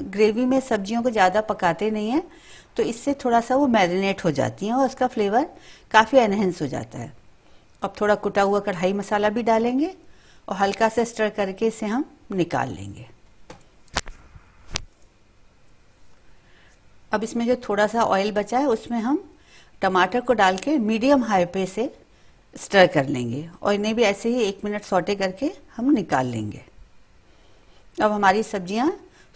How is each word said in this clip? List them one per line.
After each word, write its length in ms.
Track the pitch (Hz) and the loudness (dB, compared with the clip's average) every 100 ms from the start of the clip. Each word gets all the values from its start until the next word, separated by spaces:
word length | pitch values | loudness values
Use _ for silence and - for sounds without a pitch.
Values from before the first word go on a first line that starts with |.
ग्रेवी 420 | 196 196 214 214 254 | -6 2 2 2 0
में 120 | 262 | 0
सब्जियों 400 | 254 214 196 233 | 0 -2 -2 -2
को 80 | 247 | 0
ज़्यादा 300 | 214 185 208 | 4 4 2
पकाते 480 | 214 208 175 165 214 | -2 0 0 0 -2
नहीं 200 | 214 208 | -2 -2
हैं, 120 | 285 - - - - - - | -2 -4 -12 -20 -20 -8 -4
तो 60 | |
इससे 300 | 226 233 285 | -2 -2 -4
थोड़ा 260 | 277 247 233 | -2 0 0
सा 160 | 233 262 | 2 2
वो 100 | 285 | 4
मैरिनेट 540 | 226 175 180 196 190 | 4 2 2 0 0
हो 60 | 175 | 0
जाती 340 | 139 120 - 208 | 0 -2 -4 -2
हैं 80 | |
और 120 | 254 254 | 0 0
उसका 200 | - 254 | 0 -2
फ्लेवर 420 | 226 202 226 339 - - - - | 0 0 0 0 -6 -20 -20 0
काफ़ी 280 | 220 226 269 | 2 4 4
एनहेंस 420 | 220 202 185 - | 4 2 0 -2
हो 40 | 143 | -6
जाता 320 | 147 120 - | -6 -10 -12
है। 140 | 113 - - - _ - _ - | -14 -16 -20 -20 _ -20 _ -10
अब 120 | 190 - | -8 -2
थोड़ा 140 | 208 208 | 0 2
कुटा 260 | 208 202 | 0 2
हुआ 180 | 196 202 | 2 2
कढ़ाई 320 | 202 180 185 | -2 -2 -2
मसाला 360 | 196 196 208 214 | -2 -2 0 0
भी 140 | 220 | 0
डालेंगे 500 | 226 220 240 262 330 370 - - - - - | 2 2 2 0 -2 -6 -20 -20 -20 -16 -8
और 80 | 190 | -2
हल्का 320 | 196 196 220 | 0 2 0
सा 160 | 240 | 0
स्टर 240 | 233 - 214 | -2 -2 -2
करके 360 | 208 190 190 226 | -2 -6 -2 -2
इसे 200 | - 208 | -2 -4
हम 180 | 240 320 - - | -4 -6 -10 -6
निकाल 360 | 190 165 131 123 | -4 -2 -2 -4
लेंगे। 380 | 104 98 - - - - - - - - - - - - - - - - - - - - _ - _ _ _ - _ - - _ _ - - - - - - - _ - - - | -8 -14 -16 -20 -20 -20 -20 -20 -20 -20 -20 -8 -8 -6 -12 -20 -20 -20 -20 -8 -8 -8 _ -20 _ _ _ -20 _ -20 -20 _ _ -20 -20 -20 -20 -20 -20 -20 _ -20 -20 -8
अब 120 | 214 | -6
इसमें 200 | 220 233 233 | -4 -4 -2
जो 100 | 247 | -2
थोड़ा 280 | - 202 208 | -2 0 2
सा 160 | 233 | 2
ऑयल 280 | 220 190 208 | 2 2 0
बचा 260 | 202 202 240 | -2 -2 0
है 80 | 285 | 0
उसमें 300 | 226 - 233 | 0 -2 -4
हम 220 | 226 330 - - _ - - - | -2 -2 -4 -20 _ -20 -20 -4
टमाटर 380 | 190 185 185 240 | 0 2 2 0
को 120 | 247 | 0
डाल 240 | 220 190 190 | 4 4 2
के 200 | 285 302 | 0 0
मीडियम 440 | 214 220 262 277 | 0 2 4 2
हाई 200 | 220 190 175 | 2 0 0
पे 200 | 190 185 | -2 -4
से 240 | - 269 - - _ - - _ - | -4 -6 -8 -20 _ -20 -20 _ -14
स्टर 300 | - 202 180 | 2 6 6
कर 220 | 151 135 | 4 0
लेंगे 400 | 127 120 127 165 - | -2 -4 -6 -10 -4
और 120 | - | -2
इन्हें 200 | 202 208 | 0 0
भी 80 | 220 | 2
ऐसे 240 | 208 202 233 | 2 2 -2
ही 140 | 247 | 0
एक 220 | 202 196 | -2 -2
मिनट 200 | 208 208 | -6 -6
सौटे 300 | - 185 180 196 | -2 -2 0 -2
करके 360 | 190 185 294 - - - | -4 -2 -6 -6 -14 -4
हम 160 | 254 | 0
निकाल 340 | 254 170 139 127 | 0 2 0 0
लेंगे। 360 | 113 107 - - - - - - _ _ _ _ - - - - - | -4 -8 -10 -18 -20 -20 -20 -20 _ _ _ _ -20 -20 -20 -14 -2
अब 140 | 214 | 0
हमारी 300 | 208 196 202 | 4 4 4
सब्जियां 460 | 214 202 175 214 302 403 - - - | 0 -6 -4 -2 -2 -2 -10 -20 -20